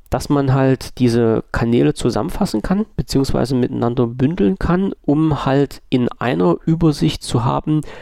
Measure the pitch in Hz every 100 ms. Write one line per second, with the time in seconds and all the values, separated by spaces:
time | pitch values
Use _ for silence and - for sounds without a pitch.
0 | - 127 - 143 139 135 131 127 - -
1 | 127 117 113 113 - - 117 120 147 147
2 | 131 107 139 - 196 214 - 190 220 -
3 | - 135 135 131 127 127 120 123 117 120
4 | 117 123 135 185 196 190 - 175 196 -
5 | - 147 156 143 139 135 139 - - 127
6 | 120 - 117 160 175 170 - 160 165 143
7 | 156 - - 131 117 139 - 151 - -